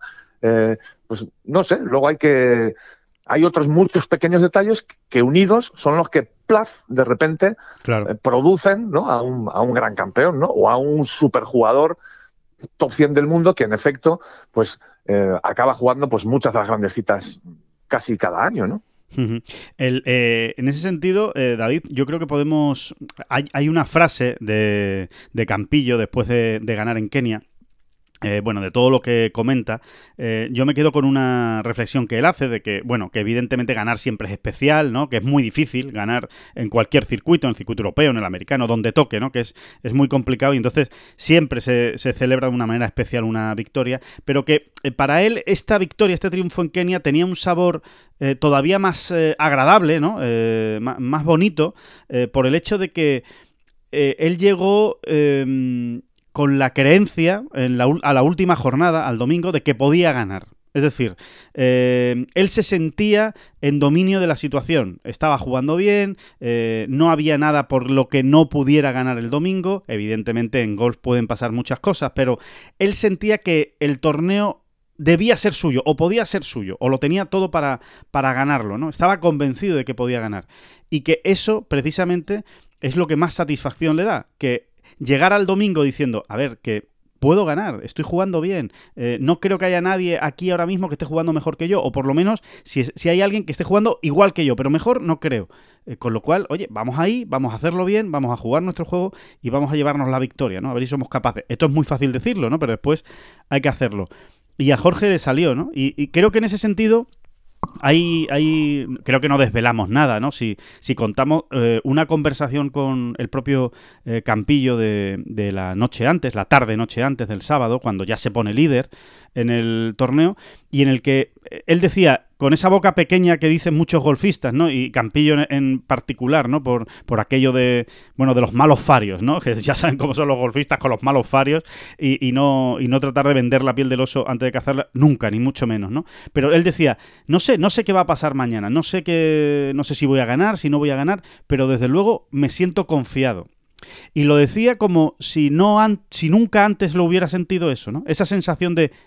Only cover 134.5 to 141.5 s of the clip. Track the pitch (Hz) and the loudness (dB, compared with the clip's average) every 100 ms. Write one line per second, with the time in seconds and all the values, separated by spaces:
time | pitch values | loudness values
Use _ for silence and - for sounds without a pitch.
134.5 | 127 - 135 - 123 147 131 110 107 127 | -2 -4 -4 -4 2 4 4 -2 -2 -2
135.5 | 135 120 110 98 131 - - - 147 135 | -2 -4 -2 -4 -6 -8 -16 -8 -2 2
136.5 | 165 170 156 147 117 - _ - 147 - | 2 2 2 0 0 -8 _ 0 0 4
137.5 | 214 185 240 214 190 175 151 156 135 120 | 2 2 0 0 2 2 0 -2 -2 -4
138.5 | 113 101 143 156 185 160 165 160 156 147 | -4 -2 -2 -2 -4 -2 0 2 2 0
139.5 | 143 139 139 143 147 143 135 117 131 202 | 0 -2 -4 -4 -2 0 2 2 2 0
140.5 | 214 151 147 147 135 151 196 - - - | 0 -2 -2 -2 -2 -2 -4 -8 -20 -4